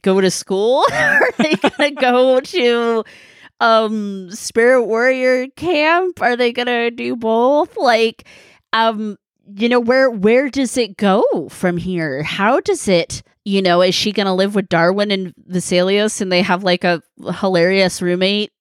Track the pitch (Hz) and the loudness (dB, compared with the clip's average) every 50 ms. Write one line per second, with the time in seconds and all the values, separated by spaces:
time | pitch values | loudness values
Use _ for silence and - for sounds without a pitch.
0 | - 196 190 196 190 185 - - - - 196 190 208 226 254 294 349 - - 622 | 2 2 2 2 2 0 0 -2 -6 -6 -4 -2 0 0 2 2 2 0 0 0
1 | - - - - - 508 - - 311 311 392 - - 277 - - 294 294 294 294 | 0 2 2 2 2 0 0 0 0 0 0 0 0 -2 0 0 -2 -2 0 0
2 | 262 247 247 247 254 262 254 254 269 - - 359 247 240 240 233 233 233 226 220 | 0 2 2 2 4 4 2 0 0 -2 -4 0 0 2 0 0 0 0 -2 -2
3 | 214 - - - - - - _ - - _ _ 233 233 226 220 226 214 220 220 | -4 -8 -16 -20 -20 -20 -20 _ -20 -20 _ _ 0 2 2 2 2 0 -4 -6
4 | 208 202 196 190 185 175 190 - - - - 226 233 240 262 254 233 220 220 226 | -6 -8 -10 -12 -12 -14 -16 -14 -14 -4 0 2 4 4 4 2 2 0 0 0
5 | 240 262 262 262 254 254 254 254 254 269 _ - 302 339 359 294 302 311 339 349 | 2 0 0 2 0 0 0 0 -2 -6 _ -6 -4 -2 0 2 2 2 2 2
6 | 381 370 349 - - 240 240 233 247 240 240 247 240 247 240 233 233 233 233 233 | 0 -2 -4 -2 -2 -2 0 2 0 0 0 -2 -4 -2 -2 -2 -2 -4 -4 -6
7 | 240 240 254 233 226 220 220 226 240 254 294 294 349 - - 427 339 254 226 220 | -6 -6 -6 -4 -2 -2 0 2 2 2 2 2 0 -2 -4 -2 0 2 2 2
8 | - 226 - - - - - - - - _ _ _ _ - 226 226 226 220 208 | 0 0 -2 -8 -20 -20 -20 -20 -20 -20 _ _ _ _ -2 0 0 0 0 -2
9 | 220 214 202 _ _ _ _ _ _ - 202 196 226 240 247 247 240 226 254 262 | -8 -8 -10 _ _ _ _ _ _ -20 -6 -2 0 2 2 2 2 2 2 4
10 | 269 262 233 202 180 214 233 247 285 269 - 277 269 226 - 262 233 - 196 - | 4 2 0 0 2 4 4 4 2 0 -2 -2 -2 -2 0 -2 -4 -4 -4 -2
11 | 208 202 190 220 370 571 508 185 143 - - - - 180 175 170 170 185 185 170 | 0 2 2 2 2 0 0 -2 -6 -8 -10 -4 -4 -2 -2 -2 -4 -4 -4 -4
12 | 160 151 131 135 156 156 - - 196 214 262 339 403 - 392 - - 208 185 170 | -4 -4 -4 -6 -6 -6 -4 0 0 2 2 0 0 -2 -4 -2 0 0 0 0
13 | - _ - - - _ _ _ _ 208 196 196 196 180 170 175 185 185 175 - | 0 _ -8 -14 -14 _ _ _ _ -2 -2 0 2 4 4 4 4 2 2 0
14 | - 214 196 220 202 196 185 185 196 196 208 202 190 - 185 165 165 175 190 202 | -2 -2 -2 -2 -2 0 0 0 0 0 0 -4 -2 0 0 2 2 2 2 0
15 | 208 208 196 190 190 185 - _ _ - 180 180 165 - 185 175 180 190 196 208 | -2 -2 -2 -4 -4 -10 -12 _ _ -6 -6 -6 -4 0 0 0 2 2 2 0
16 | 214 214 - - 208 185 180 175 202 208 185 180 202 185 175 180 - 180 175 156 | 0 -2 -2 -4 -4 -2 0 0 0 0 -2 -2 0 0 0 0 0 -2 -2 -2
17 | _ _ _ - - 110 170 - - 190 185 175 170 180 190 196 190 180 - - | _ _ _ -14 -10 -10 -8 -4 -2 0 2 2 2 2 2 2 0 0 -2 -2
18 | 185 175 180 180 185 190 202 208 214 - _ _ | -2 -2 0 0 0 0 0 -2 -4 -6 _ _